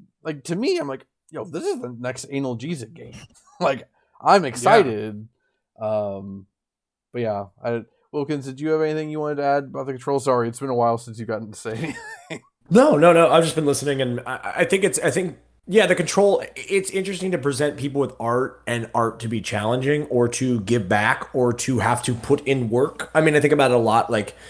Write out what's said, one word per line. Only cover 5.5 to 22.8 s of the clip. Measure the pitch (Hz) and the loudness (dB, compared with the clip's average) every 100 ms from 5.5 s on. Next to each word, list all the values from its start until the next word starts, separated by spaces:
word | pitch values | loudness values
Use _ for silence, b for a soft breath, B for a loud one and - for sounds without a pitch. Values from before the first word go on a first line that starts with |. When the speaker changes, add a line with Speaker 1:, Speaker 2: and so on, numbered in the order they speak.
| _ _ - | _ _ -8
Speaker 1:
Um, | 107 107 101 98 98 98 95 _ _ _ _ _ _ | -2 -2 -2 -6 -10 -14 -18 _ _ _ _ _ _
but | 123 | -4
yeah, | 110 101 98 _ | -2 -4 -8 _
I, | 120 117 107 _ _ | -6 -6 -8 _ _
Wilkins, | 147 139 147 135 | -6 -4 -6 -8
did | 131 | -6
you | 156 | -2
have | 156 | 0
anything | 156 156 156 | 0 -2 -6
you | 151 | -6
wanted | 147 143 | -4 -2
to | |
add | 143 143 135 | 0 0 -2
about | 131 135 | -8 -8
the | |
control? | 127 143 139 | -6 -2 0
Sorry, | 135 123 117 | 2 2 0
it's | 117 | -4
been | 135 | -4
a | 120 | 0
while | 117 117 | 2 0
since | - 110 | -6 -10
you | 113 | -8
gotten | 107 107 | -8 -10
to | 107 | -12
say | 113 | -10
<laughs> | 110 202 269 440 427 - | -8 -8 -10 -14 -18 -16
anything. | - - _ - | -16 -16 _ 4
Speaker 3:
No, | 196 294 147 | 6 6 8
no, | 170 | 8
no. | 165 160 | 8 6
I've | 160 | 6
just | 160 160 | 4 0
been | 143 | 0
listening, | 139 143 135 | 0 -2 -2
and | 127 120 | -2 -4
I, | 120 127 98 - | -8 -10 -6 -2
I | 175 | 0
think | 190 | 2
it's, | 190 - | 0 0
I | 165 | -2
think, | 131 180 - _ _ - | -2 -4 -8 _ _ 0
yeah, | 208 185 | 2 4
the | 175 | 2
control, | 160 - 202 190 - - | 0 2 2 2 -2 -14
it's | - 196 190 | -4 -2 -2
interesting | 196 190 180 185 | -4 -4 -6 -4
to | 175 | -2
present | 139 131 147 123 | -2 -2 -2 -4
people | 139 139 | -4 -2
with | 135 - | -4 -4
art | 117 123 131 - - | -2 0 -2 -6 -6
and | 117 113 120 | -6 -2 -2
art | 113 - | -2 -2
to | 113 | -6
be | 113 | -6
challenging | 92 107 107 127 135 151 151 | -4 -2 -2 0 0 -2 0
or | 123 120 | 0 2
to | - 131 120 | 0 0 0
give | 98 120 90 | 0 0 2
back | 104 110 - - 131 | 2 2 0 -2 0
or | 123 | 0
to | 120 - 123 | 0 -2 0
have | 113 123 | 0 0
to | - 120 | -2 -2
put | - 143 135 | 0 0 2
in | 135 117 | 0 0
work. | 120 | 0